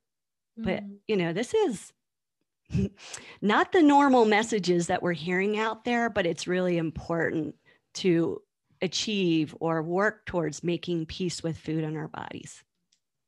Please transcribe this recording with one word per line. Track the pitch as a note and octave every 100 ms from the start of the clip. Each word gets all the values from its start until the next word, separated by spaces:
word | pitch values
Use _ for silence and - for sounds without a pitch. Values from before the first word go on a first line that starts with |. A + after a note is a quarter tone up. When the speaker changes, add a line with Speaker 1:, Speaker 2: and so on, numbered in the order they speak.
| _ _ _ _ _ A3+
Speaker 1:
But, | G#3+ - G3+
Speaker 2:
Mm. | G3+ -
Speaker 1:
you | G#3
know, | E3+
this | E3+ B3+
is | A4 F#4 G3 - _ _ _ _ _ _ _ -
<laughs> | - G3 - - - - -
not | G3+ A#3 F#4
the | F#4
normal | D4 C#4+ C#4+ B3+
messages | A3 G#3 A3+ A3 F3 F3 E3+
that | F3+
we're | F3
hearing | D#3+ E3 F3+ G3+ G#3+
out | A3 A3
there, | B3 A#3+ A#3
but | G3+ E3+
it's | E3 -
really | F#3 F3+ E3+
important | D#3+ - - E3 D#3 E3 D3+ - _ _ _
to | - F#3+ E3+ D#3+ - _ _ _ -
achieve | F#3 - - G3+ F3+ D#3+ D#3 -
or | E3 E3
work | D#3+ F3+ G#3+ A3 -
towards | F3+ D#3 C#3+
making | E3+ E3 F3 E3+ D#3+
peace | - F3+ -
with | E3 D3+
food | - D#3+
in | D#3 D#3
our | D#3
bodies. | - - - - - _ _ _ _ _ _